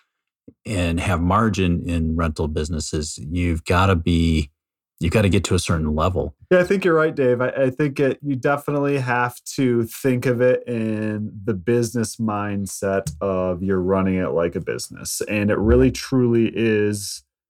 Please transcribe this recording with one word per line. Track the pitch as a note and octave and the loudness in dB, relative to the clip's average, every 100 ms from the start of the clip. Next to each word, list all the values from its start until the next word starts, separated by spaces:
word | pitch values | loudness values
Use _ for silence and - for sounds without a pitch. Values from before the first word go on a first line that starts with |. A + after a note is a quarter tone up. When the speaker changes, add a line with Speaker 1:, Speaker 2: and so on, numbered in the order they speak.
| _ _ _ _ - - - | _ _ _ _ -20 -18 -6
Speaker 1:
and | G2+ F2 E2 | -2 -2 -2
have | G2 F2 | 0 0
margin | F2 G2 A2 F#2+ F#2 F2 E2+ | 2 2 2 2 2 0 0
in | E2+ D#2+ D#2+ | -2 0 0
rental | D#2+ D2+ D#2 | -2 -2 -4
businesses, | D#2+ D#2 D#2+ - D#2+ D2+ - | -2 -4 -4 -4 -6 -6 -8
you've | C#2 F2 F2 E2 - | -6 -2 0 -2 0
gotta | F2+ F#2+ F#2 | 2 4 2
be, | F2 E2+ E2 D#2 D2 _ _ _ _ - | 2 2 4 2 0 _ _ _ _ -4
you've | E2 | 0
gotta | A2+ G2+ | 2 4
get | F#2+ F2 | 2 2
to | F#2 | -2
a | |
certain | - E2+ D#2 D2+ | 0 -2 0 0
level. | E2+ F2+ - - - | 0 -2 -4 -6 2
Speaker 2:
Yeah, | F3+ | 4
I | |
think | F3+ G3+ F3+ | 4 2 2
you're | |
right, | D#3+ D#3+ C#3+ | 2 2 2
Dave. | B2+ B2 | 2 2
I, | B2+ | 0
I | - C3+ | 0 -2
think | C3 D3+ C3+ | 0 -2 0
it, | C#3 - | 0 0
you | C#3+ C3 | -4 -2
definitely | D3 C#3+ C#3+ D3 C#3+ C#3+ | 0 0 -2 -2 0 0
have | B2+ B2 B2 - - - | 0 0 0 -4 -10 -2
to | C3 A#2+ | 2 2
think | A#2 - C3+ B2 C3 | 0 -2 -2 0 0
of | A#2 | 2
it | B2+ B2 - | 2 2 -2
in | A#2 A2 G#2+ G#2+ G#2+ G#2+ A2 | -4 -2 -2 -4 -4 -6 -8
the | G2 | -4
business | G2 E2+ A#2+ A#2 A#2+ A2 - | -4 0 0 0 -2 -4 -4
mindset | A2+ G#2 G#2 G2+ G2 - G2 G2 - - | -4 -2 -4 -4 -6 -6 -2 0 -2 -4
of | G2 F#2 F#2 F2 | -2 0 -2 -2
you're | F#2+ F#2+ | 0 0
running | F2+ F#2+ F#2+ F#2 | 2 2 2 0
it | E2+ | 0
like | C#2+ E2+ F#2+ | 0 0 -2
a | |
business. | - A#1+ - - - - - | -6 -8 -8 -12 -8 -6 -4
And | G#2+ G#2 | -2 0
it | G#2 | 2
really | G#2 A#2+ C3 | 4 6 4
truly | B2 - C3 B2 A#2 A2+ | 2 -2 0 2 4 2
is | - A2+ G#2+ G#2 G#2 G2+ - _ _ | 0 0 2 2 -2 -6 -12 _ _